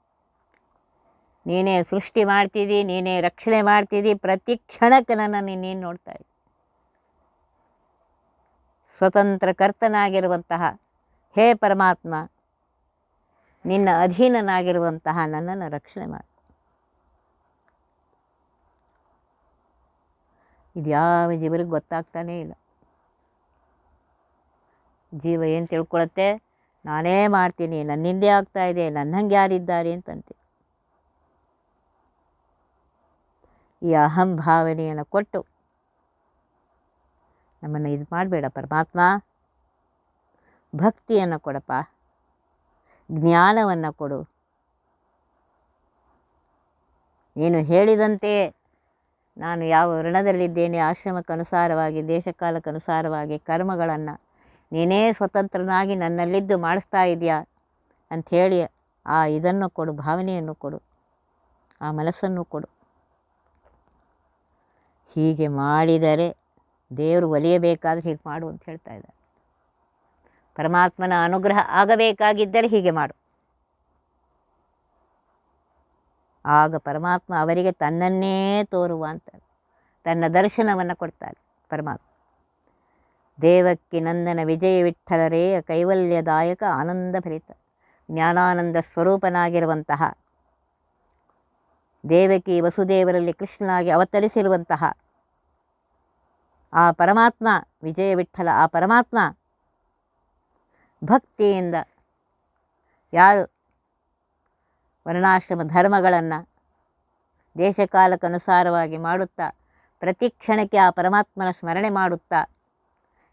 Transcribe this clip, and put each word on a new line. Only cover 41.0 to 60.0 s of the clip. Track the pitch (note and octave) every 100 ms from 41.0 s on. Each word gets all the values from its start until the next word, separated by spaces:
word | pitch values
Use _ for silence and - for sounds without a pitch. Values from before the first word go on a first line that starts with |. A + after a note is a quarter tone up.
| - A3 F3+ D#3+
ಕೊಡಪ್ಪ, | - C#3 - C3 C#3+ _ _ _ _ _ _ _ _ _ _ _ -
ಜ್ಞಾನವನ್ನ | D#3+ E3 E3+ F#3 A3 G#3 E3+ D#3
ಕೊಡು. | - D3 C#3 D#3 _ _ _ _ _ _ _ _ _ _ _ _ _ _ _ _ _ _ _ _ _ _ _ _ _ _ _ _ _ _ -
ನೀನು | E3 E3+
ಹೇಳಿದಂತೆ | D3+ F3 G#3 G#3+ G#3+ G#3 G#3 G#3 F3+ - _ _ _ _ _ _ _ -
ನಾನು | E3 E3+ D#3+
ಯಾವ | D#3+ F3 D#3+
ಋಣದಲ್ಲಿದ್ದೇನೆ, | E3 F#3 G3+ F3+ F3+ E3+ E3+ E3+
ಆಶ್ರಮಕ್ಕನುಸಾರವಾಗಿ, | D#3+ F3 G3 F3+ - E3 E3 F3 E3+ D#3+ D#3 D#3 D#3
ದೇಶಕಾಲಕ್ಕನುಸಾರವಾಗಿ | E3+ E3+ E3 E3+ E3 D#3 D#3 - D#3+ D#3+ D#3 D3+ D3+
ಕರ್ಮಗಳನ್ನ | - E3 F#3+ F3+ E3 D#3 D3+ D3 _ _ _ _ -
ನೀನೇ | D#3+ E3+ G3 A3+
ಸ್ವತಂತ್ರನಾಗಿ | G#3+ G3 G3+ G3 F#3+ F#3 F#3 G3 F#3+
ನನ್ನಲ್ಲಿದ್ದು | E3+ E3+ F3 F#3+ G3 F#3+
ಮಾಡಿಸ್ತಾ | E3+ F#3 - G3
ಇದೀಯ | F#3 E3 E3+ D#3 - _ _ _ _ _ -
ಅಂಥೇಳಿ | E3 - F3 F#3+ F3+ E3 _ _ _ -
ಆ | D#3 D#3
ಇದನ್ನು | D3+ F3 G3 F#3
ಕೊಡು, | - D#3+
ಭಾವನೆಯನ್ನು | D3